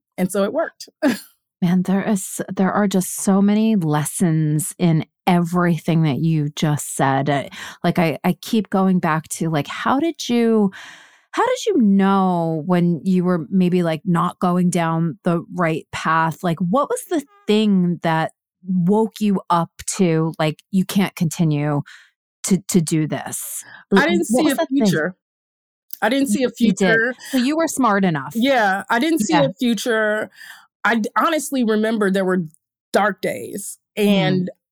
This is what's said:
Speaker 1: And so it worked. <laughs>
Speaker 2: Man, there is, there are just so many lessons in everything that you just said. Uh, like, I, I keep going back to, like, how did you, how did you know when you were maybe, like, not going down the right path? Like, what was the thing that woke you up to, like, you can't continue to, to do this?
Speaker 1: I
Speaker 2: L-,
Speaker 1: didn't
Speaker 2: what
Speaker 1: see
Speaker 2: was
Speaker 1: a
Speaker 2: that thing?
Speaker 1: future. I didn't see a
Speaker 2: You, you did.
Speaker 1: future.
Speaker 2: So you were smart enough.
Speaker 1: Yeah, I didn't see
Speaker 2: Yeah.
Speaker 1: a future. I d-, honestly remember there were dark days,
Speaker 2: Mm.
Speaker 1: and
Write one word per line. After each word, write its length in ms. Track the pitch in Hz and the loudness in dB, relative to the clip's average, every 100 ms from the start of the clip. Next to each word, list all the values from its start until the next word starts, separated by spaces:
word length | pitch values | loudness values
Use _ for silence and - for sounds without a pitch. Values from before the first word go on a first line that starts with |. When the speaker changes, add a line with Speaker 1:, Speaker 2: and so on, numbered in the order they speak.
| _ - | _ -6
Speaker 1:
And 140 | 185 | -4
so 100 | 202 | -2
it 100 | 202 | -2
worked. 360 | 285 - - - - | -4 -6 -10 -20 -4
<laughs> 600 | 285 202 - _ _ - | -2 -2 -8 _ _ -4
Speaker 2:
Man, 200 | 175 185 | 0 2
there 200 | 185 196 | 0 -2
is, 380 | 220 196 - - - | 0 -2 -4 -10 -6
there 200 | 190 185 | -2 0
are 160 | 202 208 | 2 0
just 280 | 190 - - | 0 -2 -4
so 240 | 208 196 | 0 2
many 340 | 202 214 226 208 | 4 4 2 2
lessons 1000 | 156 151 147 - 175 160 151 151 - - | 2 0 -2 0 0 2 0 0 -4 0
in 260 | 175 160 - _ 190 | 2 2 -2 _ 0
everything 760 | 175 170 180 175 156 - 160 | 2 2 0 0 0 0 2
that 140 | 156 131 | 2 0
you 300 | 165 156 147 - | 0 0 -2 -2
just 400 | 156 147 - - | -2 -2 -4 -2
said. 320 | 135 135 139 | 0 0 0
Uh, 180 | 143 - - - - | -2 -4 -12 -18 -6
like, 140 | 175 175 | -2 0
I, 200 | 165 - | -2 -2
I 80 | 180 170 | -2 -4
keep 300 | - 220 - | -2 -2 0
going 280 | 196 190 185 | 0 2 2
back 300 | 165 160 - | 0 -2 -4
to, 220 | - 165 | -6 -2
like, 160 | 151 - | -2 -4
how 340 | - - 269 | -4 -2 0
did 260 | 330 - - | -2 -4 -2
you, 460 | 233 226 220 196 - - - - _ _ | 0 2 2 2 -2 -20 -20 -20 _ _
how 140 | - 480 | -2 0
did 200 | 508 453 | 0 0
you 100 | 359 | 2
know 800 | 208 196 196 196 185 175 165 160 | 4 4 4 4 2 0 -2 -2
when 380 | 151 175 175 165 | 0 2 2 0
you 200 | 185 180 | 0 0
were 220 | 180 175 - | 2 0 0
maybe, 320 | 190 180 180 | 0 2 2
like, 180 | 170 160 185 | 0 -2 0
not 320 | 170 180 - | 0 0 -2
going 320 | 180 180 180 | 0 2 2
down 480 | 175 165 165 165 - | 2 0 0 -2 -2
the 200 | 180 170 - | -2 -2 -4
right 320 | 175 165 165 - | -2 -2 -2 -8
path? 500 | - 165 160 160 - | -6 -2 0 0 -2
Like, 160 | 180 165 | -4 -2
what 280 | 175 262 294 | 0 0 0
was 160 | 494 - | -4 -4
the 120 | 330 - - - | -4 -6 -8 0
thing 540 | 214 214 190 175 165 | 2 4 2 2 0
that 280 | 165 160 156 _ _ _ 180 | 0 0 -2 _ _ _ -4
woke 540 | 185 170 214 220 - | 0 2 2 0 0
you 220 | 208 196 - | 0 0 0
up 200 | 170 165 - - - | -2 -2 -8 -6 0
to, 360 | 175 160 160 - | 2 2 0 -2
like, 240 | 156 - _ | -4 -4 _
you 160 | 190 180 | -2 0
can't 280 | 202 175 | 0 0
continue 680 | - 160 - 160 147 151 143 - - _ _ _ _ | -2 -4 0 0 0 0 -2 -6 -14 _ _ _ _
to, 140 | - 185 - | -2 -2 2
to 120 | 185 | 0
do 260 | 156 156 147 | 2 0 -2
this? 560 | 131 - - - - - - - | -4 -8 -10 -10 -14 -16 -16 0
Speaker 1:
I 40 | 202 | 2
Speaker 2:
L-, 80 | 311 | 4
Speaker 1:
didn't 180 | 339 269 | 2 0
Speaker 2:
what 100 | 247 | 0
Speaker 1:
see 40 | |
Speaker 2:
was 80 | 311 | 2
Speaker 1:
a 20 | 277 | 0
Speaker 2:
that 120 | 320 | -2
thing? 160 | 277 208 | 0 2
Speaker 1:
future. 300 | 160 175 - _ _ _ _ _ _ _ - | 0 -2 -8 _ _ _ _ _ _ _ -4
I 60 | 214 | 0
didn't 200 | 269 277 | 0 0
see 140 | 302 | 0
a 40 | 247 | -2
Speaker 2:
You, 40 | - | 0
you 140 | 220 | 0
did. 40 | 185 | 2
Speaker 1:
future. 360 | 190 226 247 254 - | 2 2 0 -6 -4
Speaker 2:
So 60 | 262 | -2
you 180 | 254 311 | 0 0
were 120 | 330 | -2
smart 360 | - 233 202 | 0 0 2
enough. 280 | 190 147 139 | 0 -2 -6
Speaker 1:
Yeah, 500 | 226 269 254 202 190 - | -2 0 2 2 0 -2
I 100 | 233 | 0
didn't 220 | 320 311 | 0 0
see 140 | 214 | 0
Speaker 2:
Yeah. 100 | 294 262 | 0 0
Speaker 1:
a 40 | |
future. 760 | - 240 220 254 220 214 214 226 - - - _ _ | 0 -2 -2 -2 0 0 -2 -6 -14 -20 -20 _ _
I 120 | 202 233 | -2 0
d-, 140 | 208 220 | -2 0
honestly 460 | 320 311 - 262 | 0 -2 -4 -2
remember 480 | 220 214 220 226 196 | 0 0 0 0 0
there 140 | 190 | 0
were 200 | 185 185 160 _ _ _ _ | 0 -2 -4 _ _ _ _
dark 280 | 214 208 190 | 0 0 -2
days, 580 | 175 - 113 196 - - _ 208 | -6 -6 -10 -12 -14 -18 _ 0
Speaker 2:
Mm. 80 | 208 | 2
Speaker 1:
and 440 | 196 185 185 180 - _ | 2 2 0 -4 -10 _